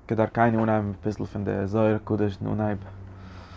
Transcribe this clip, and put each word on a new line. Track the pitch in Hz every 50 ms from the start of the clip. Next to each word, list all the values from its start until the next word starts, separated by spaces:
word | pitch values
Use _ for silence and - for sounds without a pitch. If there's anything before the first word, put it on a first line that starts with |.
| -
קען | - 113 107
דאר | 110
קיין | 104 - 117 117 117 113 110
אנהייב, | 110 110 110 107 104
א | 101 95 - -
ביסל | 107 101 107 104
פון | 98 - 104 98
דער | 101 101 98 98
זוהר | 95 104 110 110 107 107 107 -
קדוש, | - 110 104 104 104 95 - 107
און | 104 104 107
אנהייב, | 107 107 101 95 - - - - - - - - - - - - - - -